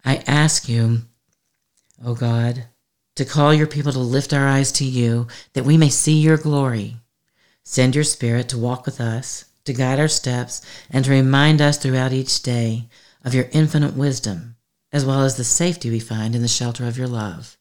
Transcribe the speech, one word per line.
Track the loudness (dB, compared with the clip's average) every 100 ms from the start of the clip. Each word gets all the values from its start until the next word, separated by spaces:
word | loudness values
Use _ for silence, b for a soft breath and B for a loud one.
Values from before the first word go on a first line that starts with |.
I | -2 -2 0
ask | 2 2 0 -2
you, | 0 2 0 -4 _ _ _ _ _ _ _ _ _
O | -8 -4
God, | 0 0 0 -4 -12 _ _ _ _ -8
to | -2
call | 2 4
your | 4 2
people | -2 -2
to | -2
lift | -2 -2 0
our | 0 2
eyes | 2 0
to | -2
you, | -2 0 0 0 -4 B B
that | -4 4
we | 6
may | 6
see | 2 2
your | 4 4 2
glory. | 2 0 0 -2 -6 -12 _ _ _ _ _ _
Send | -6 0 2
your | 2
Spirit | -2 -2 0 0 -2
to | -4
walk | -4 -4 -8
with | -6
us, | -6 -6 -8 -14 -16 _ -8
to |
guide | -2 0 0
our | 0
steps, | 0 -2 -4 -6 -12 B B B
and | -2 2
to |
remind | 4 4 4 6 6
us | 4 2
throughout | 0 0 0
each | -2 -2 -4
day | -2 -2 -2 -4 -8 b b b
of | -2 0
your | 2
infinite | 2 2 2 0 0
wisdom, | -2 -2 -6 -8 -10 -20 _ _ _
as | -2 0
well | 2
as | 0 0
the |
safety | -2 0 0 -2 -4
we | -4
find | -4 -6 -2
in | -2
the | -2
shelter | -2 -4 -6 -8
of | -6
your | -6
love. | -6 -6 -10 -18 _